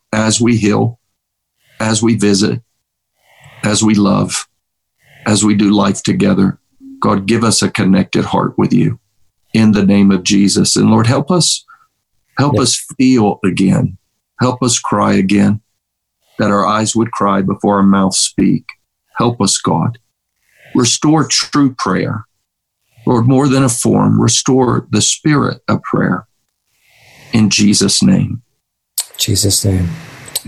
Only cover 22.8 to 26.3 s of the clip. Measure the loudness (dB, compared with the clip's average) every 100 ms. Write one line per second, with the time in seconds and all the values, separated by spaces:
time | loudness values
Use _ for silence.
22.8 | _ _ -2 0 2 2 2 2 0 0
23.8 | 0 2 2 2 2 0 0 2 2 -2
24.8 | -2 -2 -2 -2 0 0 0 -6 -4 -4
25.8 | -2 -2 -2 -4 -8